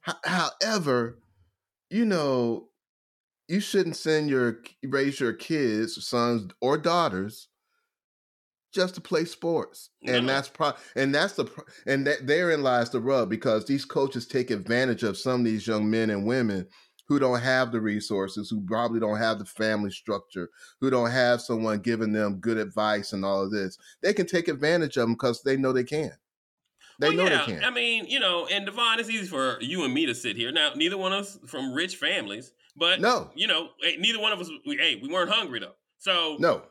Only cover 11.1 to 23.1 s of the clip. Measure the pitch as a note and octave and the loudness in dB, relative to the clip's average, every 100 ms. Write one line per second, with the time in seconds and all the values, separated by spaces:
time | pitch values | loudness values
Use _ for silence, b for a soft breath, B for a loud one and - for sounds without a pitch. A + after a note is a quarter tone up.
11.1 | C#3+ F#3+ G3 C#3 - - B B C#3 C#3 | 2 0 0 -6 -6 -20 B B 0 2
12.1 | D3 C3+ D3+ F3+ D#3 C3+ B2 A#2 B2+ A#2 | -2 2 2 2 2 4 2 2 -2 2
13.1 | C3+ G#2 A2+ C3+ A2 G#2+ C#3 - D#3+ C3+ | 2 2 0 0 0 0 -4 -2 -2 0
14.1 | B2+ - C3+ B2 G#2+ F#2+ A#2 B2+ A2+ A2+ | -2 -4 -2 -2 -4 0 2 2 0 -2
15.1 | F#2+ C3 B2+ A#2 A2 G#2+ G#2+ G#2+ A2 A2 | -2 -2 0 0 0 0 0 2 2 2
16.1 | G2+ G2+ B2+ A#2 G2 F#2 b b b - | 0 0 0 0 -2 -6 b b b -4
17.1 | C#3+ C3+ B2 B2 C3 B2 A#2 G#2+ G#2 - | 0 2 2 2 2 2 0 0 -2 -2
18.1 | G2+ F#2+ G2+ G2+ A2 F#2+ A2 A#2+ A2+ A2 | -2 -2 -6 -6 -6 -2 -2 0 0 0
19.1 | G#2+ A2+ A2 G2+ - A2 G#2+ G2+ F#2 - | 0 0 -2 -6 -2 0 0 -2 -6 -6
20.1 | G2+ - F#2+ E2+ B B B C3+ B2+ A#2 | -6 -6 -10 -10 B B B 2 2 2
21.1 | B2+ B2 A#2+ - A2+ A2 G#2+ G2+ A#2 A2 | 4 4 4 2 -2 0 0 0 0 0
22.1 | G#2+ G#2 G2 A2+ A2+ G#2+ G2 G#2+ G#2+ G2+ | 2 0 -2 -2 -2 -2 0 2 0 -2